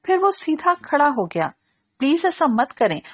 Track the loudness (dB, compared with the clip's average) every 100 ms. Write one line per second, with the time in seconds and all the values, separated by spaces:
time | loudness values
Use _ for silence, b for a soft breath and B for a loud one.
0 | -2 0 0 -2 -4 -2 -2 -2 -2 0
1 | 2 0 -4 -4 -4 -6 _ _ _ _
2 | 0 2 0 0 0 2 -2 0 -2 -2
3 | B